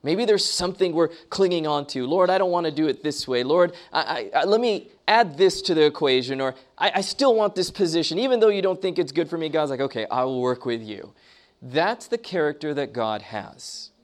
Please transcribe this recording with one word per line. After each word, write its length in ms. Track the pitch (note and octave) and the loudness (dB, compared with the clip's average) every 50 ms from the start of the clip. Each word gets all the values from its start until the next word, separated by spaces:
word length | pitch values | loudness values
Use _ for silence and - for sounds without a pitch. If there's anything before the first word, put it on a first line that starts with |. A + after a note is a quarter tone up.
Maybe 240 | - C#3 E3 G3 B3 | 0 -2 0 0 4
there's 180 | A3 G#3+ G3 - | 2 4 2 2
something 480 | - - - E3+ F#3 F#3 - F#3+ F3+ | -2 -2 -2 -2 -4 0 0 0 0
we're 160 | D#3+ E3 E3 D#3+ E3 - - _ | 2 2 0 0 0 -10 -16 _
clinging 360 | - - G3 F#3 F3+ E3+ D#3 | 0 0 2 2 2 0 0
on 220 | D3+ D3+ C#3+ C#3+ | 0 -2 -2 -2
to. 180 | C#3+ - C3 B2+ | -4 -6 -4 -2
"Lord, 240 | B2+ D#3+ F#3+ F#3 F3+ | 0 2 2 4 4
I 80 | F#3 | 4
don't 140 | F#3+ G3 F#3 | 2 2 2
wanna 180 | F3 F3 E3+ D#3 | 0 0 -2 -2
do 200 | D3 D3+ D#3 D#3 | 0 0 0 0
it 120 | C3 - | 0 -2
this 280 | - D3+ C#3 - - - | -4 -6 -4 -4 -4 -2
way. 140 | B2+ A#2+ B2 | -2 -2 2
Lord, 300 | C3 D3+ F3+ F3 F3 F3 - - - - | 2 4 4 4 2 0 -10 -20 -6 -4
I, 360 | D#3 D3 - D#3 - A2 F#2+ - | -4 -2 -2 -4 -6 -6 -2 0
I, 80 | D3+ | 0
I, 20 | D#3 | 2
let 160 | F#3+ G#3 A3+ | 4 2 2
me 320 | A#3+ A#3+ G#3 E3+ - - _ _ _ | 2 0 -2 -2 -6 -12 _ _ _
add 300 | - G#3 A3+ A#3 F3 C#3+ | 2 2 2 2 0 2
this 240 | C#3+ G3 F#3 F3+ - | 4 4 4 4 0
to 120 | - - F3 | -4 0 2
the 120 | D#3+ D3+ | 4 4
equation," 560 | D3+ D3 - D#3 C#3 C3 B2+ B2 B2+ C3+ C3+ | 4 2 0 0 2 2 2 2 -2 -4 -4
or, 120 | C3+ C3 B2+ - - _ _ | -4 -4 -4 -8 -20 _ _
"I, 140 | - E3+ G3 - | -2 -2 0 0
I 60 | F#3 | -2
still 320 | G3 - - - C#4 C4 A#3 | -4 -4 -2 2 4 4 4
want 220 | A3 G#3+ G3+ G3 | 4 2 0 0
this 160 | F3+ F3+ D3 | -2 -4 -4
position. 480 | - - G3+ E3+ D#3+ E3+ D#3 - D#3+ F3+ | -2 -2 -2 0 2 0 -2 0 -2 -2
Even 220 | B3 C4+ B3+ A#3 | 0 0 2 4
though 80 | G#3+ A3 | 4 4
you 120 | G#3 G3 | 4 2
don't 200 | F#3 F#3+ F#3 F3 | 0 0 -2 -2
think 180 | F#3 F#3 E3 E3+ | -4 -4 -2 -2
it's 140 | F3 C#3 C#3 | -2 -2 0
good 160 | E3 E3 D3+ | -2 -2 -2
for 80 | F3 | -4
me," 100 | E3 D#3+ | -6 -4
God's 240 | D#3 D3 D#3+ D3+ C#3+ | -2 0 0 0 0
like, 80 | C3+ B2 | -2 -2
"Okay, 260 | C#3 C3+ - A#2+ G#2+ G2+ | -4 -4 -2 -6 -6 -4
I 140 | - B2+ B2+ | -2 -2 -2
will 160 | C3 C3 B2+ | -2 -2 -2
work 240 | B2 B2 B2+ B2 - | 0 0 -2 -2 -4
with 160 | B2 A#2 A#2 | -6 -6 -6
you." 320 | A2+ G#2+ G#2+ G#2 - - _ _ _ _ _ _ _ _ _ _ | -6 -12 -14 -14 -14 -18 _ _ _ _ _ _ _ _ _ _
That's 460 | - B2+ B2 D3+ E3 G3 A#3+ A#3 - | -20 -4 -2 0 0 0 -2 -6 -6
the 100 | - A#3 | -8 -8
character 560 | A#3 A#3 - F#3+ F3+ D3+ D3 C#3+ D3 D3+ D3+ D3 | -8 -6 -6 -4 -2 -2 -2 -2 -4 -8 -6 -4
that 180 | C#3+ C#3 B2+ | -4 -6 -6
God 300 | A2+ A#2+ A2+ A2 G#2+ G#2 | -4 -4 -2 -2 -4 -6
has. 680 | G#2 - A2+ G#2+ F#2 - - - - - - - - - _ _ | -8 -8 -10 -10 -10 -10 -18 -18 -18 -16 -16 -16 -18 -20 _ _